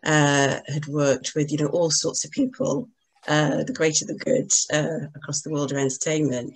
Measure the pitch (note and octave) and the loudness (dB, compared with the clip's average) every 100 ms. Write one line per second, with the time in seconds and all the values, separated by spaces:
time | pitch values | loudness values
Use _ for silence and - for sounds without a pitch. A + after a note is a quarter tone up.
0 | - D3+ C#3+ C#3+ C#3 - - D3 D3 D3 | 4 4 6 6 4 0 -4 -6 -4 0
1 | C#3+ C3 - D#3 D3 D3+ D3 F3 E3 D#3 | 2 2 -2 -4 -2 0 0 0 0 0
2 | D#3 - - - C4 - C#3+ C#3 - _ | -2 -4 -6 -2 -2 -2 -2 -2 -6 _
3 | _ _ - D3+ D3+ D3+ D3+ - D#3+ D#3 | _ _ 0 2 2 0 -4 0 2 0
4 | - - - D#3 D3+ - - D3+ D3+ D#3+ | -2 -6 0 0 2 0 2 0 0 -4
5 | C#3+ C#3 - D3 - D3+ C#3 C#3 C3+ C3 | -8 -12 -8 -8 -4 -4 -2 0 -2 -2
6 | - D#3 D3+ B2 A#2+ | -2 0 0 -2 -6